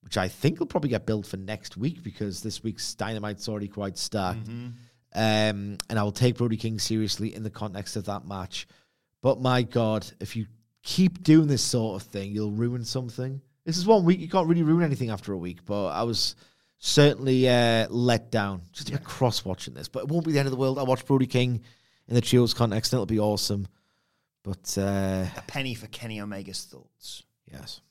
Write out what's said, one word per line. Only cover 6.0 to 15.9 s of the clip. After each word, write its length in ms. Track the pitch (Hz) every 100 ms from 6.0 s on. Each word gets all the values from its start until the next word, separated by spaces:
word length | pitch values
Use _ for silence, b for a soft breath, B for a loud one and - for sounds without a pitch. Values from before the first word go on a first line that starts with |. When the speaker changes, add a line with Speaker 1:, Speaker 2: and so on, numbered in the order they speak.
Speaker 1:
will 100 | 104
take 260 | 101 123 117
Brody 180 | 120 110
King 220 | 117 110
seriously 560 | - 110 107 - 107
in 80 | -
the 80 | 110
context 460 | - 107 95 98 104
of 80 | 104
that 200 | 101 82
match. 400 | 98 90 - - b b b b _
But 200 | 127 117
my 220 | 127 127
God, 440 | 117 120 110 110 - -
if 160 | 98 113
you 100 | 104 - _ _
keep 400 | - - 185 -
doing 240 | - 156 151
this 160 | 135
sort 400 | - 123 110 98
of 60 | -
thing, 240 | 101 98
you'll 180 | 104 107
ruin 340 | 104 120 123
something. 560 | 113 131 123 110 127 135 _ _
This 120 | - 165
is 80 | 180
one 180 | 220
week. 140 | 170 185
You 80 | 160
can't 200 | 190 165
really 140 | 170
ruin 180 | 156 165
anything 280 | 165 127 120
after 220 | 101 -
a 60 | 95
week, 220 | 87 87
but 240 | - 101
I 140 | 95